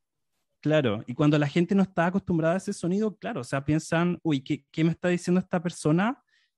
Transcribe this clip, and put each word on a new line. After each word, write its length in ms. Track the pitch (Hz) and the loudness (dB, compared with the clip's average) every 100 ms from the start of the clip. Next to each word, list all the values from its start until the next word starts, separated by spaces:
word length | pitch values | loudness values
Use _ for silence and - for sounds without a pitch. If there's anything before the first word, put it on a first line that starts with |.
| _ _ _ _ _ _ | _ _ _ _ _ _
claro, 400 | 151 156 127 104 - | 0 2 2 0 -4
y 80 | |
cuando 240 | 123 151 151 | 0 4 4
la 100 | 147 | 2
gente 260 | 175 170 | 0 2
no 80 | 196 | 2
está 240 | 190 - 170 | 0 0 0
acostumbrada 480 | 196 - 170 160 | -2 -2 0 0
a 40 | 185 | 0
ese 140 | 196 | -4
sonido, 440 | 196 170 190 220 175 | -6 -4 -2 -2 -6
claro, 240 | 185 226 | -10 -8
o 40 | |
sea, 200 | 120 139 | -6 -4
piensan, 540 | 143 156 - 165 175 175 | 0 -2 0 0 0 0
"Uy, 180 | 160 139 | -2 -2
¿qué, 220 | - 147 _ | -2 -6 _
qué 140 | - | 0
me 60 | 165 | 0
está 180 | 165 180 | 0 -2
diciendo 320 | 175 180 180 | -2 0 0
esta 220 | 185 180 | 0 -4
persona?". 600 | 170 - 151 165 208 277 _ _ _ | -4 -4 0 2 0 -4 _ _ _